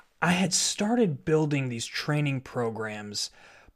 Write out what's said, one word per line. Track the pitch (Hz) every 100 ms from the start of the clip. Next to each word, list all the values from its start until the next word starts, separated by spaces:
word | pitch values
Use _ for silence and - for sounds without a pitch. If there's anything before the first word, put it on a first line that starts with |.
| - -
I | 165
had | 180 190
started | - - - 208 240 208 139
building | - 156 156 143 131
these | 117 -
training | - - 151 147 135
programs | - 127 117 113 107 107 104 104 - - - - -